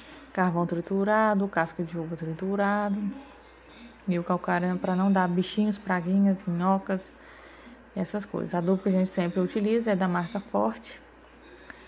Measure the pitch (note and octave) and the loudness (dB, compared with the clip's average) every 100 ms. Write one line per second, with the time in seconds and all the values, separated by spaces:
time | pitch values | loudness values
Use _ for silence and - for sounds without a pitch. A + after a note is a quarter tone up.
0 | - - - - F3+ E3+ F3 E3+ - G3 | -20 -20 -8 0 2 2 0 -2 -2 0
1 | G3 G#3+ A3 G3+ G3 E3+ E3 - E3 E3+ | 2 4 4 2 2 0 0 -2 -6 -6
2 | D#3+ D#3+ D#3+ D#3+ F#3+ G3+ G3+ G#3 G#3 G3+ | -6 -6 -6 -4 -2 0 0 0 0 -2
3 | G#3 C4+ - - - - - - - - | -4 -6 -14 -20 -20 -20 -20 -20 -20 -8
4 | - F3 E3+ F3+ - F3 F3+ F3+ - F3+ | -2 -2 0 -2 0 0 0 0 0 2
5 | G3 G3 F3+ F3 F#3 - G#3+ G3+ - F#3 | 4 4 4 2 0 0 0 -2 -2 -2
6 | E3+ G3 G3+ F#3+ - E3+ F#3 G3 G3 F#3+ | 2 4 4 2 -2 0 2 0 0 -6
7 | - - - - - - - - - G3 | -6 -18 -20 -20 -20 -20 -20 -20 -10 -6
8 | F3 G#3 G3+ E3+ E3+ F3 E3+ F#3+ G3+ F#3 | -4 -6 -6 -6 -4 -2 2 2 2 2
9 | F#3 - F3 F#3 F3+ A3 G#3 A3+ A3+ F#3+ | 2 0 0 0 0 0 0 2 2 0
10 | F#3 F3 E3+ G3 - G3+ A3 A3+ - - | 2 0 -2 -6 -4 0 0 -2 -12 -20
11 | - - - - - - - - | -20 -20 -20 -20 -20 -20 -20 -20